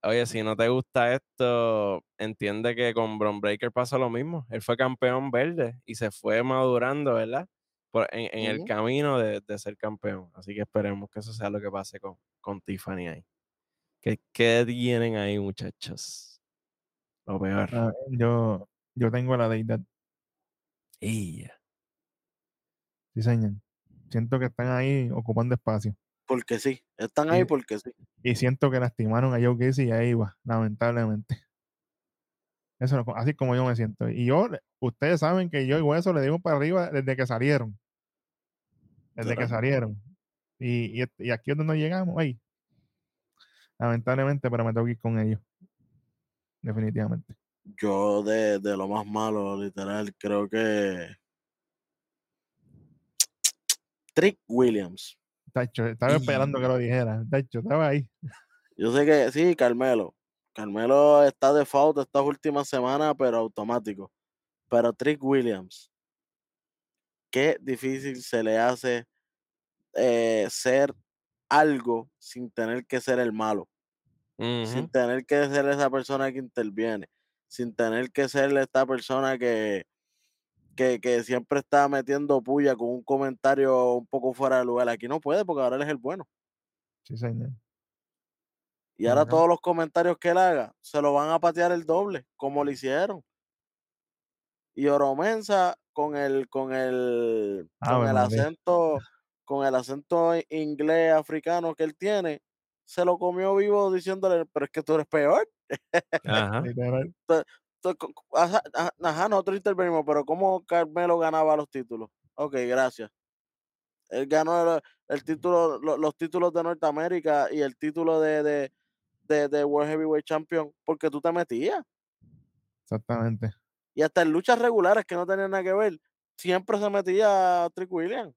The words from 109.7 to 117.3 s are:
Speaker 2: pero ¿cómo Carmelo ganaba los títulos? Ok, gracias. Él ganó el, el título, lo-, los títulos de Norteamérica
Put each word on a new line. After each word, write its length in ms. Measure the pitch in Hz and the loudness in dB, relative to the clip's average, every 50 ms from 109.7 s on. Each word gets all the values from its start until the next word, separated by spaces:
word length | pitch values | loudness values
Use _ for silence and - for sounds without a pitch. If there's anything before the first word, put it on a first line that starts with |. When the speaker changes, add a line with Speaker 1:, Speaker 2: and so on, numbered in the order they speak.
| 196 180 185 175 165 160 151 143 | 0 0 0 0 2 0 0 2
Speaker 2:
pero 180 | 151 147 143 | 0 0 0
¿cómo 400 | 131 160 175 196 190 190 185 175 | -2 -2 0 0 0 0 -2 -2
Carmelo 520 | _ 175 170 170 160 151 175 175 175 170 170 | _ 0 0 0 0 -2 -2 2 2 2 2
ganaba 360 | 165 160 156 160 156 156 151 151 | 2 0 2 2 4 4 4 2
los 120 | 147 - | 0 -4
títulos? 400 | _ 135 127 113 120 110 113 107 _ _ _ _ _ | _ -10 -10 _ -10 -12 -12 -14 _ _ _ _ _
Ok, 200 | - 143 147 139 131 123 123 | -6 -6 -4 -2 -2 -2 0
gracias. 440 | 127 131 131 127 - - 113 107 _ _ _ _ _ _ _ _ _ _ _ _ _ _ _ _ _ _ _ _ | 2 2 2 0 0 -6 -16 -16 _ _ _ _ _ _ _ _ _ _ _ _ _ _ _ _ _ _ _ _
Él 180 | - 120 135 135 | -4 -4 -2 2
ganó 480 | 147 156 156 160 170 175 170 170 165 | 2 2 2 4 2 2 4 2 2
el, 60 | 156 - - _ _ _ _ | 0 -2 -6 _ _ _ _
el 160 | - - - | -6 -6 -4
título, 560 | - 160 151 - 180 175 170 170 165 147 110 | -6 -6 -4 0 2 4 4 4 4 0 -2
lo-, 180 | 127 156 151 135 | -2 -2 -2 0
los 180 | 156 151 147 _ | 0 -2 -2 _
títulos 360 | 165 165 156 180 175 175 156 | -8 -4 -2 0 0 0 0
de 100 | 170 165 | 0 -2
Norteamérica 840 | 170 170 156 165 156 147 151 160 175 180 175 156 160 | -2 -4 -2 -2 -2 0 0 -2 -2 -2 -2 0 0